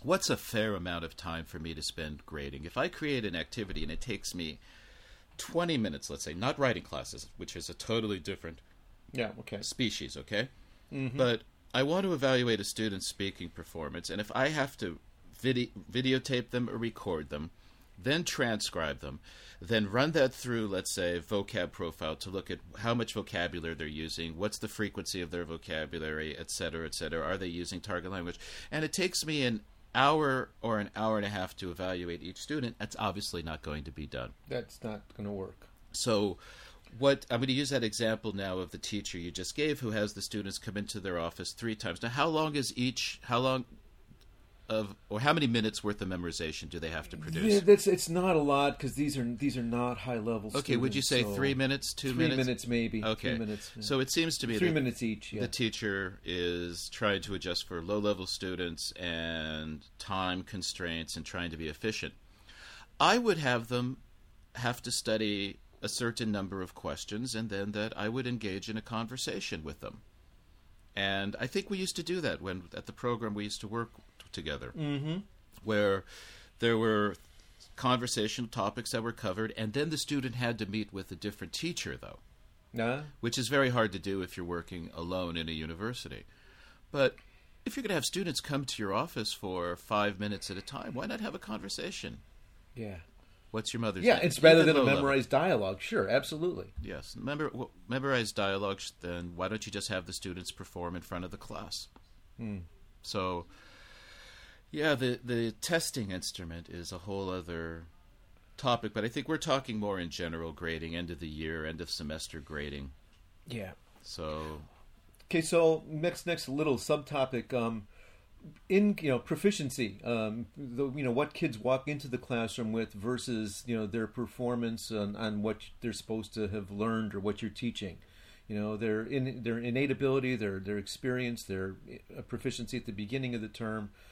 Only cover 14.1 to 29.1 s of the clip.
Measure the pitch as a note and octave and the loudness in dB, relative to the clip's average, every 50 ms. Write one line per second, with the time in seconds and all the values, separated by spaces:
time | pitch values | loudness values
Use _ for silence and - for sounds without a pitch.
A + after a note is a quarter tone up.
14.1 | E2 G#2 G#2 - - B2 C3+ D3+ D#3 D3 C3+ C#3 - - G#2+ F2 D2+ - - - | -4 -4 -4 0 2 2 4 4 4 2 0 0 -2 -4 -4 -4 -4 -8 -12 -20
15.1 | - - - - - - - C3 A#2+ B2 B2 - - G2+ - - G#2+ B2+ B2+ C3 | -20 -20 -20 -20 -10 -2 0 2 2 2 0 -2 -6 -12 -12 -4 -2 0 4 4
16.1 | C3 B2+ B2+ - C3 B2 A#2 - - A#2+ B2 G#2+ - A2+ A#2 A2+ - - - G2+ | 2 2 2 0 0 0 0 -2 -2 -2 -2 -2 -2 -2 -4 -4 -4 -4 -4 -2
17.1 | E2+ D#2 D2+ - D2 D2 D#2+ E2+ - - - - - - - - - - F2 C3 | -2 -2 -2 -4 -6 -6 -6 -8 -10 -16 -20 -20 -20 -20 -20 -20 -20 -4 0 2
18.1 | D3 E3+ D#3+ - - - C3 A#2 A2 G#2 - - - F2 D#2+ D2 C#2+ - D2+ C2+ | 2 2 2 0 0 2 2 2 2 2 0 -2 -2 0 0 0 -2 -4 -6 -8
19.1 | C#2+ - - - - - - - - - F2+ E2+ A2+ A2 G#2 F#2+ G2+ B2 C#3+ D#3+ | -10 -10 -12 -18 -20 -20 -20 -20 -16 -14 -2 2 2 2 4 4 4 4 4 4
20.1 | D#3+ D#3 C3 B2+ - - - B2 A#2 A2+ A2 G2 F#2+ F#2 F#2 - - G2+ F2+ F2 | 6 6 6 6 4 -2 -4 -2 0 0 0 0 0 -2 -2 -2 -2 0 2 2
21.1 | F2 E2+ D#2+ - A2 G2+ G2 - - F#2+ F2+ E2 - - F2+ E2 - - E2 D#2 | 0 0 -2 0 0 0 0 0 0 -2 -2 -2 -2 -4 -6 -6 -4 -4 -4 -4
22.1 | D#2+ - - F#2+ F#2 F#2 - - F2+ - - F2 - - G#2+ A#2 A#2+ A#2+ A2+ - | -4 -4 -6 -6 -4 -4 -4 -4 -6 -8 -8 -12 -10 -4 0 0 2 2 0 -2
23.1 | - A2 - - G#2+ F2 F2 F2 F2+ E2+ D#2 E2 E2 D2 D#2 D2+ D2+ D2+ D#2+ D#2+ | -4 -4 -6 -2 0 0 0 0 -2 -4 -4 -4 -4 -4 -6 -6 -4 -6 -4 -4
24.1 | - E2 E2 E2 D#2 E2 G2+ G#2 - - A2+ G#2+ - - G#2 G2 - G2+ E2+ - | -4 -4 -6 -6 -4 -2 -2 -2 -2 -4 -6 -6 -2 -2 -2 -2 -2 -4 -6 -4
25.1 | - F#2 F2 D2 F2 F2 E2+ D#2+ E2 E2 - - D#2+ D#2 D#2 C#2+ E2+ D#2+ D#2 D#2 | -4 -4 -4 -4 -4 -4 -4 -4 -8 -10 -6 -4 -4 -4 -2 -4 -4 -4 -4 -2
26.1 | D2+ D#2 D#2 D#2 C#2 - E2 - - - F#2 D#2+ D#2+ E2 D#2+ D2+ - - E2 D2+ | -2 -2 -4 -4 -6 -8 -8 -6 -4 -4 -4 -4 -2 -4 -4 -4 -4 -4 -4 -2
27.1 | E2 E2 D2 E2 F#2+ F#2+ F#2+ F2 E2+ F2 E2+ - F#2+ E2+ - G#2 F#2 F2+ E2+ F2+ | -2 -2 0 0 -2 -2 -2 -4 -4 -4 -4 -4 -6 -6 -4 -4 -4 -4 -2 -4
28.1 | F#2+ F2+ E2+ F2 - - - - - - - - C#3+ D#3 D#3 D3+ - F#3+ F3+ F#3 | -4 -4 -4 -6 -6 -8 -12 -12 -12 -12 -10 -6 -2 -2 -2 0 2 0 0 2